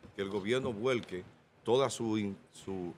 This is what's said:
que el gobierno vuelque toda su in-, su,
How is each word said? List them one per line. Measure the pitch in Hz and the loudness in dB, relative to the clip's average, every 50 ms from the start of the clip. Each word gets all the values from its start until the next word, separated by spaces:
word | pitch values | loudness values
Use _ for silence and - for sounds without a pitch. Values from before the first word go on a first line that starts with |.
| - - - | -20 -12 -6
que | 101 | -4
el | 98 98 | -4 -2
gobierno | 101 101 92 107 123 131 135 131 | -2 -2 0 2 0 2 0 -2
vuelque | 107 101 117 131 127 113 - - 92 90 92 - - - _ _ _ - - | -2 0 2 2 2 2 0 -4 -8 -8 -8 -10 -18 -20 _ _ _ -6 2
toda | 107 120 135 135 127 | 4 6 6 6 4
su | - - 117 110 110 110 | 2 -2 -2 0 2 2
in-, | 104 98 98 - - - | 0 -2 -4 -8 -14 -20
su, | - - - 98 95 92 90 85 - | -20 -14 -8 -6 -6 -4 -4 -6 -8